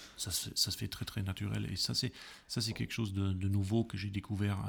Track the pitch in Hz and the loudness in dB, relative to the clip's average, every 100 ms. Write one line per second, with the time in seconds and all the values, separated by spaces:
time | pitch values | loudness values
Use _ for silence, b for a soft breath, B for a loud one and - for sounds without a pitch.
0 | B - - - 98 - - - 101 - | B -8 -2 -2 0 0 0 0 -4 -4
1 | - 110 98 92 104 107 104 92 - 120 | -4 -2 -2 0 0 0 0 0 0 0
2 | 127 B B B - 120 110 110 113 - | -2 B B B -6 -2 0 0 -2 -2
3 | 107 98 98 92 98 101 95 113 113 101 | 0 2 2 2 4 4 4 4 2 -2
4 | 101 98 - 101 101 98 | -2 -4 -2 2 2 2